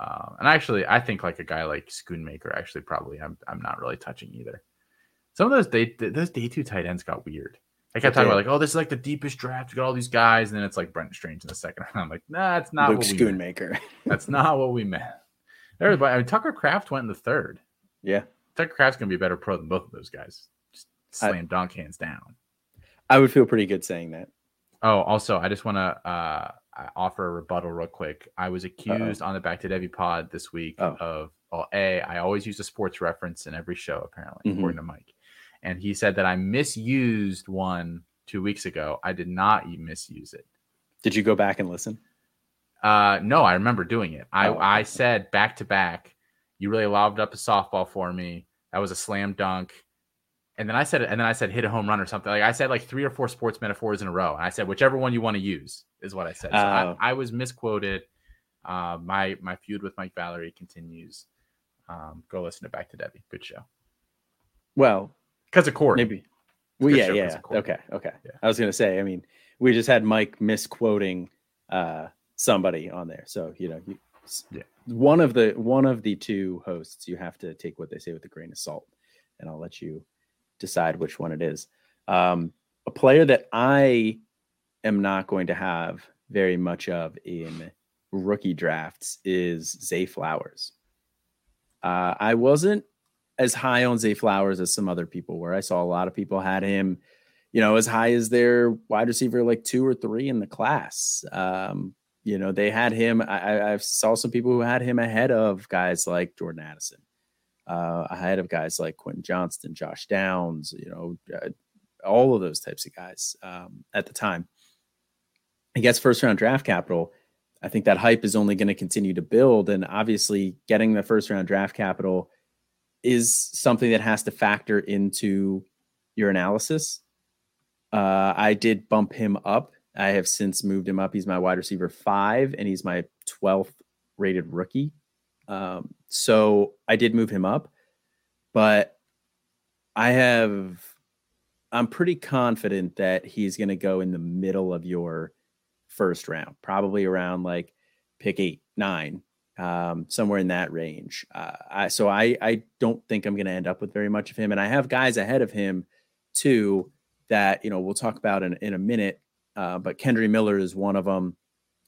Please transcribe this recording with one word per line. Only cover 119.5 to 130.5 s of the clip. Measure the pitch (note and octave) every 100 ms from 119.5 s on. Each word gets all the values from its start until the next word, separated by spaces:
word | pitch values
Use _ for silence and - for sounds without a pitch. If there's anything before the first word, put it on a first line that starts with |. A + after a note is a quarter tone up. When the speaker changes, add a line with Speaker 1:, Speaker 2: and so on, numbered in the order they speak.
| A2 G2
Speaker 2:
And | G2 F#2+
obviously | G2+ A2 G#2 - G2+ F#2+ F2 -
getting | G#2+ A2
the | G#2+
first | - A2 -
round | G2 F2+
draft | G2 G2 -
capital | G2 F#2 F#2 F#2 F2 _ _ _ _ _ _ _
is | B2 B2 A#2 -
something | - - C3+ A2+ A#2
that | A2
has | A2 G#2+
to | -
factor | - G#2 G#2 - G#2
into | G2+ G2+ G2 - G#2 G2 G2 F#2+ - _ _ _ _ -
your | G2+
analysis. | F#2+ F#2 A2 - D#3+ - - _ _ _ _ _ _ _ _ _
Uh, | G#2+ G2 F#2+ F#2+ F#2+
I | G#2+
did | G#2 A2+ G#2+ -
bump | G#2+ G2+
him | - G#2+ G2 -
up. | A2+ D3 _ _ G2+
I | G2
have | G2 F2+
since | - G2+